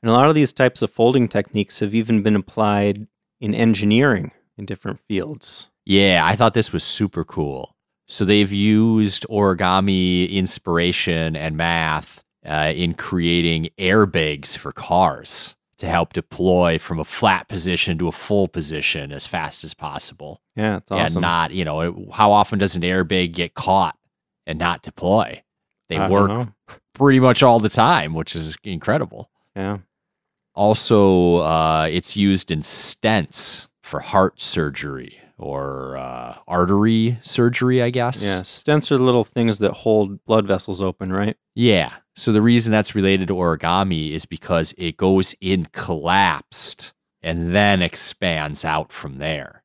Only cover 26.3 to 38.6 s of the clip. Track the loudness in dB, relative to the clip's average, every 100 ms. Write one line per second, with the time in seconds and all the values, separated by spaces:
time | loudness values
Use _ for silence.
26.3 | 0 -8 _ _ -20 _ 2 6 6 6
27.3 | 6 6 6 2 2 2 2 0 -6 -6
28.3 | -6 -8 -10 -10 -10 -2 -2 -2 -12 -20
29.3 | _ _ -10 -8 -8 -12 _ _ _ _
30.3 | _ _ -2 2 2 4 6 6 6 4
31.3 | 4 2 2 2 2 0 -2 -6 0 2
32.3 | 2 -2 -6 -4 -4 -4 -2 0 0 -2
33.3 | -4 -4 -4 -10 _ -10 -10 -2 2 2
34.3 | 0 -8 -4 -4 -4 -12 -12 -16 -20 _
35.3 | _ -12 -8 -8 -10 -10 -12 -12 -12 -14
36.3 | -18 -6 0 2 2 4 2 0 -2 -6
37.3 | 2 2 2 0 2 0 -2 -4 -2 -2
38.3 | -4 -6 -8